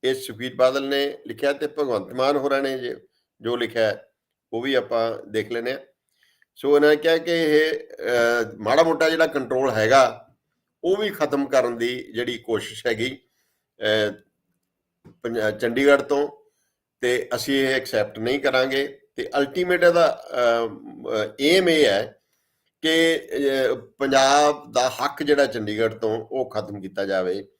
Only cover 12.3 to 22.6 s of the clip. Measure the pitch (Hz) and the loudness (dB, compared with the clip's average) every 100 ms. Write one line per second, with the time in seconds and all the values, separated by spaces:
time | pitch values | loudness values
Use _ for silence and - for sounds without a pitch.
12.3 | 117 - 110 - 110 123 113 123 131 _ | -6 -4 -4 -4 -6 -4 -2 -4 -6 _
13.3 | _ _ _ _ _ 107 107 107 101 _ | _ _ _ _ _ 0 0 0 -4 _
14.3 | _ _ _ _ _ _ _ - _ 120 | _ _ _ _ _ _ _ -20 _ -8
15.3 | 117 107 104 120 117 139 139 - 143 143 | -2 -2 -2 -2 2 4 4 4 -2 -2
16.3 | - _ _ _ _ _ _ 123 123 - | -6 _ _ _ _ _ _ -2 -2 -2
17.3 | 120 131 139 135 131 127 113 104 - 113 | -6 -2 0 0 -2 -2 -2 -2 -4 -4
18.3 | 139 139 127 131 135 139 - _ - 123 | 0 0 0 0 -2 -4 -8 _ -10 -4
19.3 | 143 143 160 180 175 175 170 160 - - | -2 -2 -2 0 4 4 6 4 2 -8
20.3 | 127 120 117 113 104 - - - 113 107 | 0 2 2 0 -6 -18 -14 -6 -2 -4
21.3 | - 139 180 180 160 135 98 120 - _ | 0 4 4 4 4 4 4 -2 -10 _
22.3 | _ _ _ | _ _ _